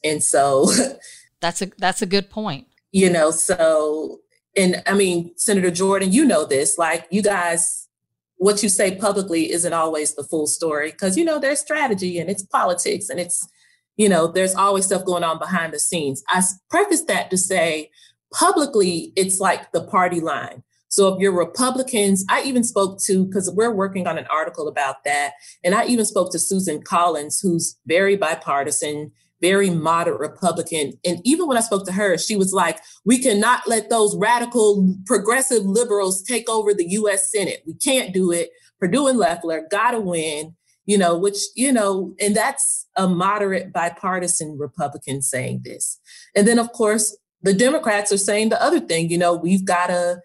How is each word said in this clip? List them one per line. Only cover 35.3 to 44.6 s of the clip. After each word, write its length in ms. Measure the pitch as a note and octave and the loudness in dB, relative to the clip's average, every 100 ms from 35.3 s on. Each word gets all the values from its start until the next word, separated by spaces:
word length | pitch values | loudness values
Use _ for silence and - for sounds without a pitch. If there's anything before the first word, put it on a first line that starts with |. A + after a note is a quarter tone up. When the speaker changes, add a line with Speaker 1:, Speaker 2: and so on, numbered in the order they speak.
| B3+ C4 A#3 | 0 2 0
Speaker 1:
liberals 580 | G3 G3+ A#3 G3+ F#3+ F#3 | 2 0 2 0 0 -2
take 260 | - A#3+ A#3 | -4 -4 -2
over 260 | A3 G#3 | 0 0
the 140 | G3+ E3+ | 0 0
U 200 | G3+ G#3 | 0 0
S 220 | G3 - | 0 -2
Senate. 320 | G#3 E3+ - | -2 -2 -4
We 100 | - | -12
can't 380 | E3 C#4 C4 G#3+ | -6 0 0 0
do 200 | F#3 F#3 | 0 0
it. 180 | E3+ E3 _ _ _ | 0 -4 _ _ _
Perdue 260 | F#3+ B3 C#4 | 0 2 2
and 120 | B3+ | 2
Loeffler 500 | E3+ - E3 D#3+ D#3 | 2 0 -4 -6 -4
gotta 300 | G3+ A#3 A#3 | 0 0 0
win," 560 | F#3+ E3+ D#3 D3 D#3+ - _ _ - | -2 -2 -4 -6 -8 -16 _ _ 0
you 120 | G3+ | 2
know, 180 | F3 E3+ | 4 2
which, 220 | G3 G3+ - | 0 -2 -8
you 160 | - C4+ | -2 2
know, 460 | B3 G3+ F#3+ E3+ - | 2 2 -2 -4 -4
and 160 | G#3 | 0
that's 540 | G#3 A#3 C4 - - - - | 0 -2 -2 -4 -4 -6 -2
a 100 | F#3+ | 0
moderate 640 | F3 F#3+ G#3 G3+ F#3 F#3 | 2 0 0 -2 -2 -4
bipartisan 880 | F3 E3+ F3 F#3+ F#3 F3 - D#3 | -4 -4 -4 -4 -4 -2 -4 -6
Republican 640 | D3 | -8